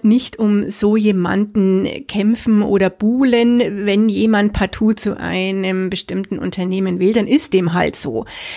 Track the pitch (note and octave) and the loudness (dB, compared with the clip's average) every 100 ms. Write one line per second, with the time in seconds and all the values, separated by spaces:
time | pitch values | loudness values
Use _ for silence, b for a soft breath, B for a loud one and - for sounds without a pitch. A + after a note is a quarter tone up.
0 | G#3+ A#3+ - - G#3+ G#3 G3 - G#3 G#3+ | 2 2 0 -2 0 0 -2 -2 0 2
1 | G#3 F#3+ F3 G3 G#3 G#3 F#3+ F#3+ F#3+ - | 2 0 0 0 0 2 2 2 0 -6
2 | - G3+ G#3 A#3 A#3 G#3+ G#3 G3 F#3+ - | -8 -2 0 0 2 2 2 2 0 0
3 | G#3+ B3 C4+ A#3 A#3+ A#3+ A#3+ G3+ G3+ G3+ | 0 2 2 4 4 2 0 -2 0 2
4 | A3 G3 A3 G#3 G#3 - F#3+ - A3 G#3+ | 2 2 2 2 2 0 -2 0 0 0
5 | G#3 - E3+ F#3 F#3+ F#3+ F#3+ F#3 F#3 F#3+ | -2 -6 -6 -4 -4 -2 -2 -2 -4 -6
6 | - F#3 F#3+ F#3 F3+ F#3 F3+ F#3 F#3+ F3+ | -6 -6 -6 -6 -6 -6 -4 -2 -2 0
7 | F3+ A3+ - C#4+ - F#3 F3 F3 D#3 - | 0 0 2 0 2 0 2 0 -2 -2
8 | C#3+ A2+ - B B | -4 -6 -8 B B